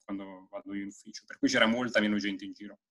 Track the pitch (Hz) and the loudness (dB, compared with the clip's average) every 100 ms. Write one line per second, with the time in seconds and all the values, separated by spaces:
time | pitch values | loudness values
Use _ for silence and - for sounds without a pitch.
0 | - 98 98 92 92 101 98 101 101 - | -8 -8 -8 -14 -14 -12 -8 -6 -6 -10
1 | - - - - 135 127 113 120 123 110 | -16 -18 -16 -2 2 6 6 4 2 2
2 | 107 104 101 98 101 92 104 - _ | 4 2 0 -4 -8 -12 -16 -18 _